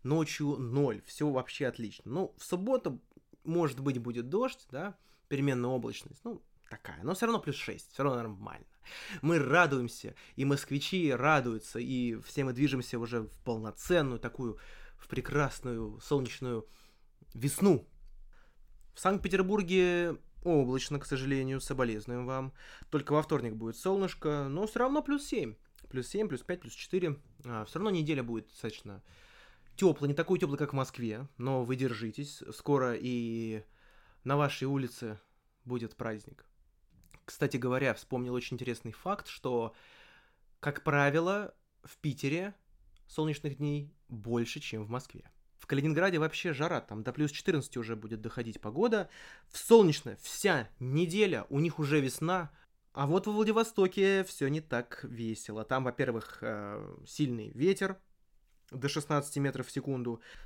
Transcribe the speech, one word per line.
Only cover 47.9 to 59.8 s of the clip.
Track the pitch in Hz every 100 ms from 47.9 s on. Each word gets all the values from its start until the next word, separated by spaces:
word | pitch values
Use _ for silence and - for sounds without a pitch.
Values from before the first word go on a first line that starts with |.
будет | 110 107 110
доходить | 110 - 113 104
погода. | 104 131 233 214 180 - - - -
В | -
солнечная | - 233 185 147 120 98
вся | - - 202 156 107 -
неделя, | 123 147 175 190 202 127 -
у | 139
них | 165 151
уже | 143 151
весна. | 131 - 160 185 160 - _ _ _
А | -
вот | 139 180 202
во |
Владивостоке | 214 220 220 226 - 185 196 196 196
всё | 185 - 139
не | 156
так | 156 120 120 -
весело. | - 117 113 107 - 107
Там, | 110 131
во-первых, | 127 123 127 113 - -
э, | 117 107 101 104 101 90
сильный | - - 143 117 107
ветер | - 170 196 190 190 _ _ _ _ _ _ _
до | 135 139
шестнадцати | 156 147 147 143 143
метров | 139 131 127
в |
секунду. | 143